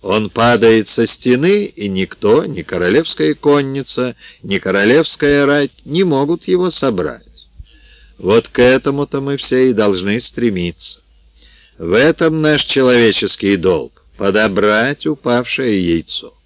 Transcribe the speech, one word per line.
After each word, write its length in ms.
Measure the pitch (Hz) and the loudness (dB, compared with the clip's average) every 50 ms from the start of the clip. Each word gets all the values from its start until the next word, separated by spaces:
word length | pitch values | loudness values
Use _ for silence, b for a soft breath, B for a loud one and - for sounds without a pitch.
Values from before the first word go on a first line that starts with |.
Он 280 | - 101 95 110 107 98 | -2 -2 -2 -2 -2 -2
падает 560 | - 120 113 120 120 113 117 113 113 113 104 - | -2 0 2 2 2 4 4 4 4 4 2 0
со 180 | - - 117 | -2 -2 -2
стены, 600 | 110 - - - 127 123 127 147 180 202 208 202 | -2 -2 -4 0 0 0 2 2 2 2 0 0
и 220 | 208 - - 104 101 | -4 -8 -8 -6 -4
никто, 580 | 95 95 95 90 - _ - 104 110 147 170 | -2 -4 -4 -4 -6 _ 0 2 2 2 2
ни 180 | 180 139 92 80 | -2 -8 -10 -10
королевская 720 | - 95 90 90 90 101 143 165 - - - 156 156 147 | -8 -4 -2 0 2 2 2 0 -2 -4 -2 -2 -2 -2
конница, 800 | - - 147 143 143 139 135 135 139 131 - - - 123 127 120 B B B B B | 0 0 2 2 2 0 -2 -6 -8 -8 -8 -6 -4 -4 -6 -6 B B B B B
ни 160 | B 107 98 95 | B -4 -4 -4
королевская 880 | - 95 95 98 101 107 123 151 165 - - - 147 143 143 143 143 | -2 -2 0 2 2 4 4 4 2 0 -2 -2 0 2 2 2 2
рать 260 | 135 143 147 143 135 _ _ _ | 2 2 0 0 -2 _ _ _
не 180 | - 139 170 196 | -6 -2 0 0
могут 440 | 180 147 135 143 143 170 165 - - | 2 2 0 0 0 -2 -4 -2 -2
его 240 | 185 180 180 180 | 0 0 0 -2
собрать. 760 | 160 - - 135 113 90 - 76 - - _ - - - _ _ _ - b b b b b b b b b b b b | -2 -2 -2 -2 -2 -2 -4 -6 -6 -10 _ -20 -20 -20 _ _ _ -20 b b b b b b b b b b b b
Вот 300 | - 90 104 120 - - | -2 2 2 2 2 0
к 120 | _ - | _ 2
этому-то 640 | 123 123 131 135 - 147 139 143 143 135 - 139 | 4 4 4 2 0 -2 -2 -2 -4 -4 -4 -6
мы 160 | 139 139 143 135 | -4 -4 -6 -6
все 320 | - - 131 131 131 131 | -4 -2 0 2 2 2
и 40 | 123 | 2
должны 460 | 104 107 104 98 90 92 101 104 120 | 2 2 0 0 0 -2 -4 -4 -4
стремиться. 840 | 123 - - - 120 117 101 90 87 87 85 _ - - - - _ _ _ _ _ b b b b b b b b b b b | -4 -8 -6 -2 -2 -2 -2 -2 -4 -6 -6 _ -12 -14 -14 -14 _ _ _ _ _ b b b b b b b b b b b
В 160 | 85 85 90 | -4 0 2
этом 480 | 110 135 156 165 - 170 160 160 160 | 2 4 2 2 2 0 0 0 0
наш 240 | 151 151 151 143 - | 0 0 0 0 -2
человеческий 920 | - - 139 131 127 123 120 117 113 98 - 110 98 - - - 98 101 | -2 0 2 2 4 4 4 4 4 2 0 -4 -6 -6 -4 0 0 0
долг — 480 | 92 80 92 90 78 64 58 _ _ _ _ _ - | 2 2 0 0 0 -4 -8 _ _ _ _ _ -4
подобрать 880 | 98 98 95 107 110 110 98 101 98 104 104 107 113 131 143 - - | -4 0 0 2 0 0 0 0 0 2 2 2 0 -2 -4 -4 -6
упавшее 760 | 156 151 - _ 123 120 123 127 - - - 135 120 107 98 | -6 -6 -4 _ -2 -2 -2 -2 -4 -6 -4 -2 -2 0 0
яйцо. 560 | 90 85 85 82 78 - - - - - _ _ _ | 0 0 -2 -2 -4 -6 -12 -12 -12 -14 _ _ _